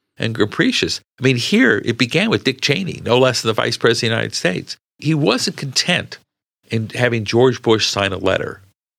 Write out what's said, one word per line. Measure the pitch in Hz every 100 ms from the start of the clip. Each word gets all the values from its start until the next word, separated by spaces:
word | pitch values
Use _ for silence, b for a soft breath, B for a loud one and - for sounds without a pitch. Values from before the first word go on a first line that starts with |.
| _ -
and | 113
capricious. | 113 107 - 240 240 - - - -
I |
mean, | 123 123
here | - 208 254 107
it | - 117
began | 123 151 220
with | 113
Dick | - -
Cheney, | - 139 190 -
no | 107 123
less | 131 117
than | 113
the |
Vice | 110 117 120
President | 120 113 113
of | 113
the |
United | 113 -
States. | 170 180 - - _ _
He | 143
wasn't | 160 160 247 - -
content | 143 131 - 170 - - _ _ _ _ _
in | 113 107
having | 120 123 117
George | 101 113 127 120
Bush | - 110 -
sign | - 98
a | 92
letter | 92 92 - - _ _ _